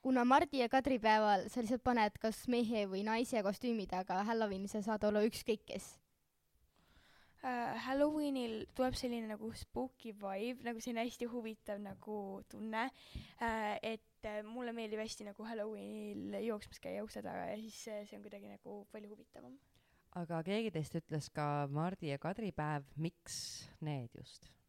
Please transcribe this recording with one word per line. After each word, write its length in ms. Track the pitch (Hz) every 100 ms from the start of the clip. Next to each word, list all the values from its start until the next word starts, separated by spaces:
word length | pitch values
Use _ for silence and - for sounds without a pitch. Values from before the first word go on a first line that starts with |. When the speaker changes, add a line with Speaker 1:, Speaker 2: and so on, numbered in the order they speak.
Speaker 1:
kuna 220 | 262 254
Mardi 340 | 240 277 339 269
ja 100 | 240
Kadri 300 | 262 262 262
päeval 480 | 220 214 214 202 208
sa 120 | 247
lihtsalt 220 | 226 247 -
paned 320 | 240 208 -
kas 220 | 220 208 -
mehe 320 | 240 226 226 202
või 140 | 190 214
naise 360 | 226 240 240 196
kostüümi 400 | 196 254 226 190
taga, 340 | 180 185 185 208
Halloween 400 | 226 214 190 202
sa 120 | 214
saad 240 | 208 214 208
olla 160 | 208 220
ükskõik 360 | - - 214 -
kes. 260 | - - - _ _ _ _ _ _ _ _ _ - _ - - _ 269
Speaker 2:
Äh, 320 | 247 233 226
Halloweenil 800 | 233 277 294 302 294 269 240 220 -
tuleb 240 | - 254 254
selline 320 | 247 233 220
nagu 220 | 214 220
spooky 600 | 226 - - 254 _ 233 208
vibe, 480 | 202 190 233 254 240
nagu 160 | 226
selline 240 | 240 233 233
hästi 240 | - 240
huvitav 480 | 240 220 214 - 202
nagu 360 | 202 196 - 214 196 190 196
tunne, 380 | 214 220 220 254 - - - - -
äh, 380 | 233 220 214 208 220
et, 320 | 226 _ _ 220
äh, 160 | 214
mulle 320 | 214 240 247
meeldib 280 | 233 226 214
hästi 260 | 220 - 208
nagu 160 | 202 220
Halloweenil 920 | 226 208 214 202 214 208 202 202 202 220
jooksmas 340 | 214 - -
käia 240 | 185 190 214
ukse 160 | 220
taga 240 | 202 180 175
ja 40 | 208
siis, 240 | 220 - -
äh, 160 | 214 208
see 120 | 208
on 80 | 202
kuidagi 240 | 202 202
nagu 320 | 202 202 208 202
palju 240 | 214 208
huvitavam. 400 | 214 - - 240 269 _ _ _ _ _ 180
Speaker 3:
Aga 260 | 165 165
keegi 320 | 160 208 226
teist 200 | 165 147 170
ütles 340 | - 156 -
ka 380 | - 147 147 143
Mardi 400 | 147 170 190 160
ja 80 | 139
Kadri 320 | 160 196 214
päev, 360 | 156 151 147 139 -
miks 420 | 160 _ - - - - - -
need 300 | 156 143 120 -
just? 340 | - - - -